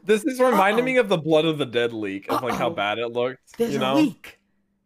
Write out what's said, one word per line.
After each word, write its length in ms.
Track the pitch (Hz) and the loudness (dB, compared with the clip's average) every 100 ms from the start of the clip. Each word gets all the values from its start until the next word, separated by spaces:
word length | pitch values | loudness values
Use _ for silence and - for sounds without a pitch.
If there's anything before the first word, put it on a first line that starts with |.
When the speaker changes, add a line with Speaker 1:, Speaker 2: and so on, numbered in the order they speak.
| 175 | 0
Speaker 1:
This 180 | 214 | 0
is 160 | 285 254 | 0 2
reminding 440 | 254 208 196 220 | 2 4 4 2
Speaker 2:
Uh-oh. 100 | 254 | 0
Speaker 1:
me 20 | 254 | 2
of 120 | 208 | 2
the 80 | 175 | 0
Blood 260 | 151 156 | 2 2
of 140 | 160 151 | 2 -2
the 80 | 127 | -2
Dead 260 | 117 120 | 0 -2
leak, 400 | 113 104 98 - | -2 -6 -6 -6
of, 100 | - | -4
like, 120 | 123 | -4
how 140 | 117 123 | -2 -2
Speaker 2:
Uh-oh. 80 | 107 | -2
Speaker 1:
bad 240 | 101 107 | -4 -4
it 80 | 120 | -4
looked, 480 | 120 127 127 _ - | -4 -4 -6 _ -6
Speaker 2:
There's 140 | 233 | -4
Speaker 1:
you 60 | 139 | -2
Speaker 2:
a 20 | |
Speaker 1:
know? 140 | 131 139 | 0 2
Speaker 2:
leak. 420 | 156 - - - _ _ _ _ | 2 -2 -20 -20 _ _ _ _